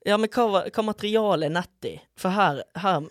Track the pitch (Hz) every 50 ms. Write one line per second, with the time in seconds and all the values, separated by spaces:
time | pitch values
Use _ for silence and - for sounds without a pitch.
0 | _ 190 202 208 220 214 - 247 233 220 196 185 - 214 - 233 214 214 208 -
1 | 208 208 214 220 214 208 180 151 160 147 160 175 180 - _ _ - 110 78 -
2 | - _ _ - - 185 185 208 196 165 143 131 - - _ 170 185 196 180 147
3 | 151 160